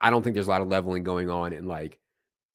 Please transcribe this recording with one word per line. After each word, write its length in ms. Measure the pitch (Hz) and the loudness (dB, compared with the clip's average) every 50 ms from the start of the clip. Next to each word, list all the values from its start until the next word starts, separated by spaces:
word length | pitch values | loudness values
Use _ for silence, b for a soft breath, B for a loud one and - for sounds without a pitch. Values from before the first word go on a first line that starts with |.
I 80 | - 117 | 2 4
don't 140 | 120 117 113 | 4 4 2
think 100 | 120 104 | 0 0
there's 140 | 104 95 | 0 0
a 20 | 98 | 2
lot 120 | 95 95 | 2 2
of 60 | 95 | 2
leveling 360 | 92 95 95 90 92 92 90 87 | 2 0 0 0 0 -2 -2 -2
going 260 | 92 90 90 90 87 | -2 -2 -2 -2 -2
on 240 | 87 87 87 87 82 | -2 -2 -2 -4 -6
in, 140 | 76 90 | -8 -8
like, 300 | 92 82 78 78 78 - _ _ _ _ _ _ _ _ _ _ _ | -8 -8 -6 -8 -10 -12 _ _ _ _ _ _ _ _ _ _ _